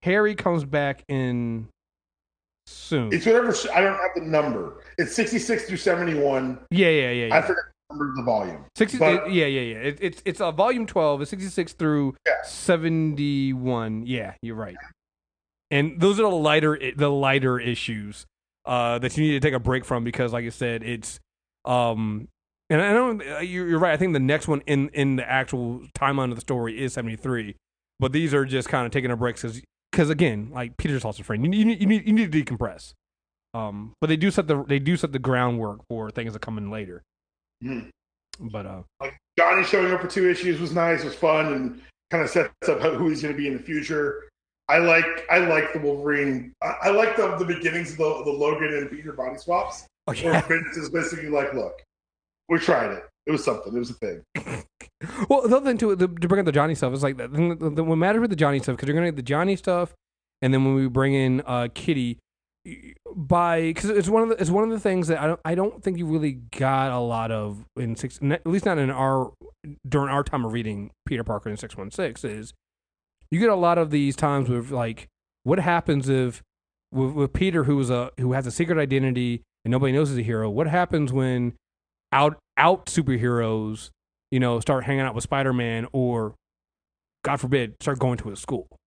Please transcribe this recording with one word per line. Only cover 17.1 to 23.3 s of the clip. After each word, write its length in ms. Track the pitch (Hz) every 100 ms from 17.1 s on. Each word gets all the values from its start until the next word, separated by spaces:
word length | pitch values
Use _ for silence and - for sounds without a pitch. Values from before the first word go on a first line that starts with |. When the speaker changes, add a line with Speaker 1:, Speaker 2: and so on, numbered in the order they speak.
| 143 135 139 131 123
Speaker 1:
issues, 680 | 120 117 - 110 104 104 - _ _ _ -
uh, 340 | 123 120 120
that 180 | 123 147
you 60 |
need 80 | 156
to 80 | 139
take 140 | 147
a 60 | 131
break 260 | 120 131 -
from 180 | 123
because, 300 | 117 117 123
like 120 | 120 117
I 40 |
said, 340 | - 123 117
it's, 360 | 113 120 107 - _ _ _ _ -
um, 640 | 123 120 113 110 107 113 _ _ _ _
and 120 | 156
I 100 | 196
don't, 280 | 214 254 220
uh, 180 | 139